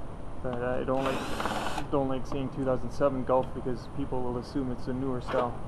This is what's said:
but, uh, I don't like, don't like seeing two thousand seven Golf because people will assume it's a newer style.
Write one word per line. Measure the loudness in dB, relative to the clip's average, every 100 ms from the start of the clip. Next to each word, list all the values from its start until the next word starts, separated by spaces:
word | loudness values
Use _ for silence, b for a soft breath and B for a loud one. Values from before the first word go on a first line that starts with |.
| -6 -6 -6 -4
but, | -2 -2
uh, | 0 0
I |
don't | 2 2
like, | 2 0 0 -2 -2 0 0 0 2
don't | 2 2
like | 0 0
seeing | -2 -2
two | 0
thousand | 2 2 2
seven | 4 4 4
Golf | 4 4 2 -2
because | -2 -2 -4 -4
people | -2 0
will | 0 -2
assume | -2 -2 0
it's | -2 -2
a |
newer | -2 0 -2
style. | 0 0 0 -2